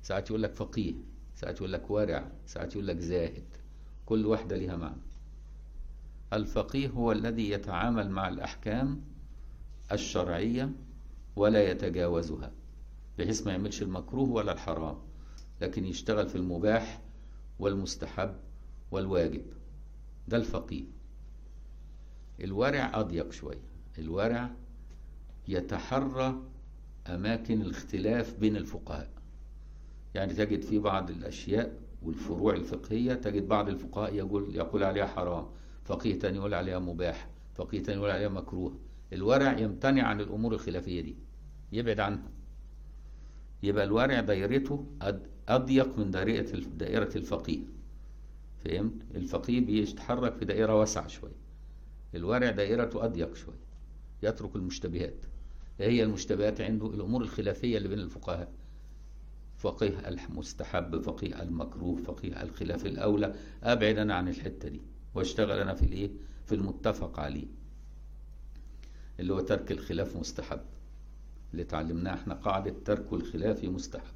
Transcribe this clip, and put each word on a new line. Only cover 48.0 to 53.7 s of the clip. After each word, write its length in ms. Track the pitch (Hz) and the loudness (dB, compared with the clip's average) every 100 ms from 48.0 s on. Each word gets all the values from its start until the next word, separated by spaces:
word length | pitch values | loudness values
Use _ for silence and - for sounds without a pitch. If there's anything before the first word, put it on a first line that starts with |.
| - - - - - - 80 | -14 -14 -14 -14 -14 -8 -2
فهمت؟ 280 | 85 107 - - 90 | 0 0 -2 -6 -4
الفقيه 440 | 87 87 - 123 | -2 -2 2 4
بيتحرك 760 | 123 107 104 - - 120 123 - | 6 6 4 0 -2 2 2 0
في 100 | 101 | 0
دائرة 340 | 101 110 107 | 4 8 8
واسعة 280 | 107 - - | 8 4 -4
شوية، 280 | - - - - - - - - - - 87 | -8 -10 -12 -14 -14 -14 -14 -14 -14 -8 -4
الورع 360 | 87 117 123 | 2 4 4
دائرته 540 | 101 101 117 113 - 117 | 4 4 4 2 2 0
أضيق 300 | 85 80 - | 2 -2 -2
شوية، 260 | - - - | -12 -12 -14